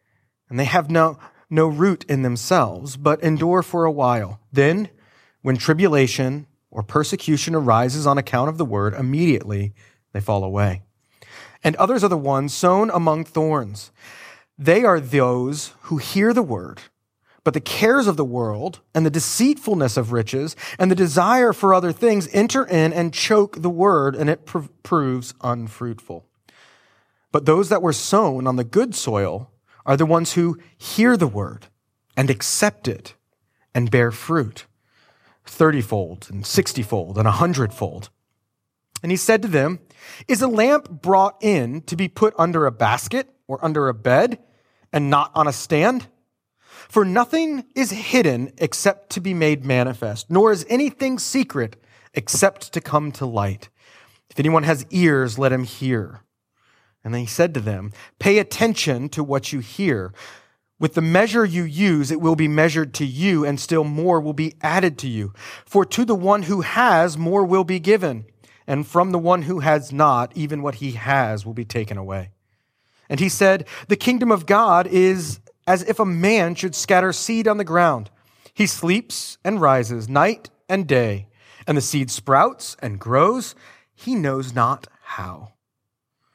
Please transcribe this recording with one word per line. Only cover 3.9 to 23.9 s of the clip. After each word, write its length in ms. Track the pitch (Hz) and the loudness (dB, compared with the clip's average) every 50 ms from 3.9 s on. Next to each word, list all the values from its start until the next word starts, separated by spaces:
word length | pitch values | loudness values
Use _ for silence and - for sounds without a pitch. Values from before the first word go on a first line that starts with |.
| 151 | 0
while. 480 | 147 135 123 120 117 104 92 104 107 _ _ - | 0 0 0 0 0 -4 -6 -10 -14 _ _ 0
Then, 380 | 135 139 151 170 202 214 185 - _ _ _ _ _ _ _ _ _ - | 2 2 4 2 0 -4 -6 -10 _ _ _ _ _ _ _ _ _ -4
when 140 | 135 131 | -2 -2
tribulation 920 | 117 - - 160 156 190 185 151 143 135 120 - - 135 127 135 147 147 - _ _ _ _ | 0 0 0 2 2 2 4 4 4 2 2 0 -2 -4 -4 -4 -6 -10 -16 _ _ _ _
or 120 | - 117 104 | -10 -10 -8
persecution 720 | - - 151 151 - - 190 - - 156 143 - 170 165 | -4 -2 -2 -2 -2 -4 -4 -2 -2 -2 0 0 -2 -2
arises 520 | 160 143 120 113 113 123 127 127 151 151 | 0 2 4 4 4 2 0 -2 0 0
on 120 | 143 139 143 | 2 2 2
account 320 | 131 - - 120 127 151 | 0 0 -2 -2 0 -2
of 80 | 160 160 | -2 -4
the 60 | 170 | -4
word, 280 | 123 107 101 98 107 104 | -4 -2 -2 -2 -2 -2
immediately 840 | - 135 127 135 151 170 175 139 104 - 101 104 101 101 101 101 _ _ _ _ _ _ _ - | -2 -4 -2 0 0 2 2 2 0 0 -4 -4 -4 -4 -6 -8 _ _ _ _ _ _ _ -10
they 80 | 101 | -6
fall 240 | 101 - 107 101 95 | -4 -2 -2 -2 -2
away. 380 | 95 95 104 104 98 92 95 - _ _ _ _ _ _ _ - - - - - - - _ - | -4 -2 0 0 0 -2 -4 -8 _ _ _ _ _ _ _ -20 -20 -20 -20 -20 -20 -14 _ -4
And 120 | 160 156 | -2 0
others 280 | - 185 190 254 240 185 | 2 2 2 2 2 2
are 40 | 202 | 0
the 100 | 180 160 | 0 0
ones 340 | 139 135 135 135 139 147 - | 0 0 0 0 -2 -4 -4
sown 380 | - - 180 185 196 214 226 | 0 2 2 4 4 2 0
among 340 | 185 175 170 165 156 160 165 | 0 0 0 0 0 -2 -4
thorns. 680 | - - 165 156 156 156 147 117 101 101 101 - - _ _ - - - - - - - - _ _ _ - | -6 -4 -2 -2 0 0 -2 -4 -6 -10 -14 -16 -20 _ _ -20 -20 -20 -20 -20 -20 -20 -20 _ _ _ -2
They 260 | 143 143 170 208 247 | 2 4 4 6 6
are 160 | 220 180 160 | 4 4 2
those 720 | 143 123 131 143 131 123 123 123 123 131 147 147 - - - _ - | 0 0 0 2 2 2 2 0 -2 -4 -6 -8 -10 -12 -16 _ -10
who 140 | - 165 143 | -6 -6 -6
hear 360 | - - - 196 202 226 240 | -6 -4 0 2 2 2 2
the 80 | 254 226 | 2 0
word, 400 | 147 117 92 90 67 - - - - _ _ _ _ _ _ _ _ _ _ - | -2 -4 -6 -8 -10 -16 -18 -20 -20 _ _ _ _ _ _ _ _ _ _ -2
but 100 | - - | -2 -2
the 60 | 151 | -2
cares 460 | 135 - - - - 220 247 277 254 | -4 -6 -2 0 2 4 4 4 2
of 100 | 208 175 | 2 0
the 80 | 151 147 | 0 -2
world 560 | 127 120 123 120 110 104 104 135 185 151 - _ _ - | -2 -2 -2 -2 -2 -4 -4 -6 -8 -10 -12 _ _ -2
and 140 | 156 160 | 0 0
the 40 | 160 | 0
deceitfulness 880 | 147 165 - - - - 226 269 294 294 - 233 208 175 143 123 - | 0 -2 -2 -4 0 2 2 2 2 0 -2 -2 0 0 0 0 0
of 160 | 135 120 107 120 | -2 -2 -2 -2
riches 440 | 117 110 110 - 131 143 160 - - - - - - | -2 -2 -2 -4 -6 -6 -6 -10 -12 -14 -12 -4 0
and 120 | 185 185 | 2 2
the 60 | 185 | 4
desire 560 | 180 190 170 135 170 175 202 240 254 254 233 196 | 4 2 2 2 2 4 4 4 4 4 4 2
for 200 | - - 196 190 | 4 4 4 6
other 200 | 185 180 175 160 | 4 4 2 0
things 360 | - 233 233 214 202 175 139 - | 2 2 2 4 2 0 0 2
enter 340 | 202 214 233 - 262 - | 2 2 2 2 -2 0
in 260 | - 185 165 156 160 156 | 2 4 4 4 4 2
and 220 | 175 170 165 147 | 0 -2 -2 -2
choke 480 | - - - 220 208 202 202 - - 160 | -4 0 2 4 4 4 2 0 -4 -4
the 80 | 180 | -4
word, 460 | 175 165 185 202 | 0 2 2 4